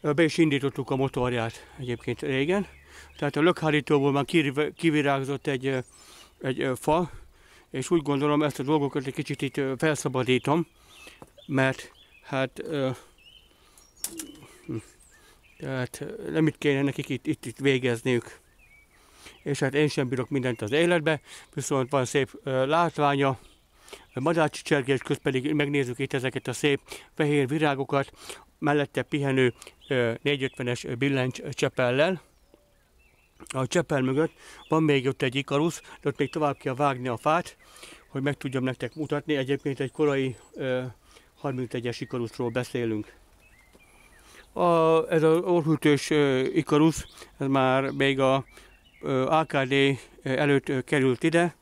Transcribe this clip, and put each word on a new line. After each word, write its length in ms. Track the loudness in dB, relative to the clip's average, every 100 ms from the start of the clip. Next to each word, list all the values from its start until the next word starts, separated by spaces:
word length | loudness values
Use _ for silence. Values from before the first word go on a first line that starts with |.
Ö, 120 | 0
be 100 | 2
is 140 | 2 4
indítottuk 520 | 2 4 -2 -4 -4
a 60 | 0
motorját 720 | 0 0 -2 -2 -4 -8 -20 -14
egyébként 420 | -8 -6 -4 -6
régen. 460 | -2 -2 0 0 -2 -12 -20 -20 -20 -6
Tehát 180 | -4 2
a 60 |
lökhárítóból 720 | 2 4 2 0 2 2 4
már 140 | 0 2
kirive-, 460 | 2 2 -2 -4
kivirágzott 760 | 0 2 2 2 0 -2 -6 -4
egy, 180 | -2 -2
ö, 140 | -2 -6 _ -20 -20 -20 _
egy, 200 | -6 -2
ö, 120 | -2 -2
fa, 320 | 2 2 0 -8 -20 _ _ -20 _
és 200 | -8 0
úgy 100 | 0
gondolom, 420 | 2 0 2 2
ezt 160 | 2 -2
a 40 |
dolgokat 420 | 0 0 0 -2 -6
egy 80 |
kicsit 280 | -8 -6 -6
itt, 160 | -4 -4
ö, 160 | -4 0
felszabadítom, 920 | 0 0 -2 -2 2 2 2 0 0 _ _ -20 -20 -20 -20 -20 -4
mert 460 | 0 0 -2 -12 -20 _ -20
hát, 360 | -8 -4 -4 -6
ö, 300 | -8 -4 -2 -4 -12 _ -20 -20 _ _ _ -20 _ _ -12 -10 -14 -16 -20 -20 -10
hm, 100 | -10 -12 _ _ _ -20 _ _ _
tehát, 440 | -8 -6 -6 -8
ö, 300 | -12 -10 -4
nem 160 | 0 0
itt 100 | 0
kéne 240 | 0 2
nekik 280 | 0 -2 -6
itt, 180 | -6 -4
itt, 180 | -6 -8
itt 120 | -2
végezniük. 840 | 0 2 0 0 0 0 -2 -20 _ _ _ -20 _ _ _ -20 -20 -14
És 160 | -6 -2
hát 140 | 0
én 140 | 2 2
sem 200 | 0 -2
bírok 220 | -2 -2
mindent 320 | -2 -2 -4
az 100 | -2
életbe, 500 | 0 2 2 0 -2 -4 -20 -12
viszont 380 | -10 -2 -2 0
van 140 | 0 0
szép, 340 | 0 -2 -6
ö, 220 | -4 -2 2
látványa, 760 | 2 0 2 0 2 0 0 -10 _ _ _ -20 -20 -12
madácsicsergés 840 | -4 0 2 0 -2 0 0 2 0
közt 200 | 0 -2
pedig 340 | 0 -2 -2
megnézzük 460 | 0 0 0 -2 -4
itt 140 | -4
ezeket 340 | -2 -2 -4 -6
a 60 |
szép 260 | 0 0 0 -4 -18 -18 -2
fehér 320 | 2 2 2
virágokat, 640 | 0 0 0 -2 -2 -2 -10 -18 -18 -20 _
mellette 420 | 0 2 0 -4
pihenő, 520 | -2 -2 0 4 2 0 -20 _ -4
ö, 260 | 0 0 0
négy 220 | -2 -2
ötvenes 420 | -4 -4 -4 -4 -6 -2
billencs 440 | 0 0 -2 -4 -10
Csepellel. 720 | -4 -2 0 0 2 2 0 _ _ _ _ _ _ _ _ _ _ _ _ -10
A 200 | -6 -2
Csepel 340 | -2 0 0
mögött 300 | 0 0 0 -4 -20 -20 -2
van 160 | 2
még 240 | 4 2 2
ott 140 | -2
egy 140 | -2 -2
Ikarus, 460 | -2 0 0 -2 -16 -6
de 80 | -6
ott 80 | -2
még 120 | -2
tovább 280 | 0 -2 -2
kell 160 | -6
vágni 340 | 0 0 0 -4
a 100 | -2
fát, 400 | 2 0 -2 -16 -20 -20 -20 -20 _
hogy 140 | -4
meg 160 | -4 -4
tudjam 260 | -4 -2
nektek 320 | -4 -4 -8 -8
mutatni. 400 | -4 -4 -2 -2
Egyébként 440 | 0 -2 -2 -4
egy 120 | -6
korai, 440 | 0 0 2 -2 -6 -16
ö, 280 | -8 -4 -4 -4 -12 _ -20 _ _
harmincegyes 640 | -6 -6 -6 -6 -6 -6
Ikarusról 480 | -8 -6 -6 -4 -4
beszélünk. 640 | -4 -4 -4 -2 -4 -6 -16 _ _ _ _ _ -20 _ _ _ -20 -20 -20 -14
A, 100 | -2 2 4 4 4 2
ez 120 | 2
az 180 | 4 4
orrhűtős, 680 | 4 0 2 2 4 4 2
ö, 300 | 2 4 2
Ikarus, 640 | 0 -2 2 4 4 2 -10 -18 -20 _
ez 100 | 0
már 420 | 2 4 2 0
még 300 | 0 0 4
a, 260 | 2 2 -2 -18 -20 -20 _ _
ö, 260 | -2 0 2
A 180 | 2 2
K 120 | 0
D 160 | 2 4 2 2 -8 -10
előtt, 460 | -4 0 4 2 2
ö, 120 | -4
került 420 | 0 2 2 2
ide. 320 | 2 2 0 -2